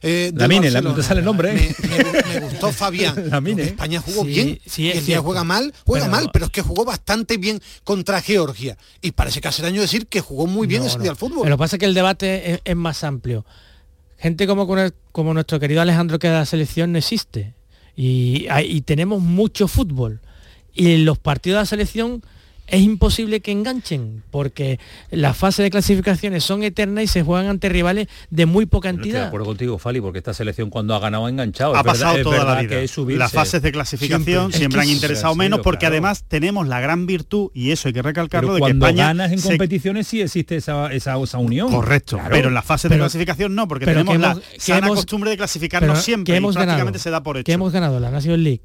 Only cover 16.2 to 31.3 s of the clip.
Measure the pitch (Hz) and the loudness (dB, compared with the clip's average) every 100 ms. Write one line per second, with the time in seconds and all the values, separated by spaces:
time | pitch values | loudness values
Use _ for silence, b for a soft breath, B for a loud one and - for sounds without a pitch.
16.2 | 170 165 147 160 147 - 170 170 143 226 | 2 2 0 0 -2 0 0 0 0 -4
17.2 | - - 104 120 _ b b - 127 127 | -4 -8 -10 -12 _ b b -4 0 2
18.2 | 123 131 - 139 156 156 135 151 180 208 | 2 0 0 0 0 -2 0 0 2 2
19.2 | 175 175 220 - 190 - 233 135 117 107 | 2 2 2 2 2 2 0 -2 -4 -4
20.2 | b b b b b - 175 165 160 147 | b b b b b 2 4 6 4 2
21.2 | - 139 180 196 202 208 208 220 226 247 | 0 -2 0 0 0 0 -2 -2 -4 -4
22.2 | - b b b b 185 196 214 214 - | -12 b b b b 4 4 6 2 2
23.2 | 220 214 208 202 220 254 - 156 113 110 | -2 -2 -2 -2 -2 -4 -4 -6 -6 -10
24.2 | - 143 139 - 139 131 B B B - | -8 -4 -4 -4 -4 -4 B B B 0
25.2 | 143 123 190 190 202 202 - 196 185 180 | 0 2 0 2 2 2 2 2 2 0
26.2 | 208 180 - 196 208 185 208 208 214 180 | 0 -2 -2 -2 -2 -2 -2 0 0 0
27.2 | 156 180 196 202 196 180 175 196 208 B | 2 0 0 -2 0 0 2 0 -4 B
28.2 | B 160 165 180 220 - 190 175 208 240 | B 2 4 4 4 2 0 -4 -4 -4
29.2 | 226 104 107 104 123 104 120 127 101 92 | -4 -4 -6 -4 -4 -4 -4 -4 -4 -6
30.2 | 90 107 107 101 107 117 107 107 104 107 | -8 -6 -6 -4 -6 -4 -2 0 0 -2
31.2 | 117 | -2